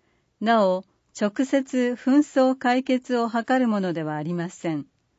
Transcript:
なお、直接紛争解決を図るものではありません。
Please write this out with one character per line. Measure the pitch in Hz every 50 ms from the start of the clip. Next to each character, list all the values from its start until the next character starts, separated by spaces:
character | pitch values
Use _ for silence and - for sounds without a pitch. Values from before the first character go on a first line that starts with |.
| _ _ _ _ _ _ _ _
な | 208 220 233 226 202
お、 | 190 185 185 190 _ _ _ _ _ _ -
直 | 220 208 208 - 269
接 | 262 - 277 262 - - 254 247 247 247 -
紛 | - 262 262 294
争 | 294 - - 277 262 262 262
解 | 262 - 254 247 262 262
決 | - 262 254 254 - 247 240
を | 233 233
図 | 214 240 226 - 262 262
る | 254
も | 233 214 202
の | 190 180 165
で | 165 160
は | 151 151
あ | 151 151
り | 160 175
ま | 175 165 175
せ | - - - 170 160
ん。 | 147 139 - _ _ _ _ _